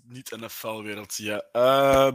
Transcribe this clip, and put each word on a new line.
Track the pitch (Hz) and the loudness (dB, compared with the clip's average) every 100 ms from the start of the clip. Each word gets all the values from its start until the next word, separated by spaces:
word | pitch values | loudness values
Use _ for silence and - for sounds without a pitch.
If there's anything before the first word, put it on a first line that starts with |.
| 117 | -20
niet-N | 127 - 110 113 | -18 -16 -14 -14
F | - | -12
L-wereldje, | 117 110 107 104 101 - | -10 -10 -10 -12 -12 -10
ja. | 107 104 - | -6 -6 -4
Eh, | 120 127 135 139 135 135 | 2 4 4 4 6 4